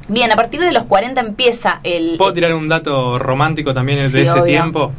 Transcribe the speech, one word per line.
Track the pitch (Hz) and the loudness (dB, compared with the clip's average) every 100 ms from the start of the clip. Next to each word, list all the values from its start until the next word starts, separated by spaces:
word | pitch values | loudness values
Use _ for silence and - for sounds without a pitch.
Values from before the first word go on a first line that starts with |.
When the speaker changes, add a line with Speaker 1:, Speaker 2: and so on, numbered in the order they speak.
| - | -6
Speaker 1:
Bien, | 226 233 | 0 2
a | 214 | 2
partir | - 285 | 0 0
de | 349 | 0
los | 254 - | 0 0
cuarenta | 190 240 254 | -2 0 -4
empieza | 220 208 247 233 190 170 | -4 0 0 2 -2 -2
el | 180 170 165 165 | -2 -2 -2 2
Speaker 2:
¿Puedo | 190 | 0
tirar | 175 170 | 2 0
un | 160 156 | 0 0
dato | 160 156 139 127 123 | -2 0 0 0 -2
romántico | 131 131 156 160 147 | -2 0 0 0 -2
también | 131 131 143 | -2 0 0
de | 139 | 0
Speaker 1:
Sí, | 135 | 2
Speaker 2:
ese | 139 | 2
Speaker 1:
obvio. | - | 4
Speaker 2:
tiempo? | - 151 165 160 135 | 4 2 0 -2 -4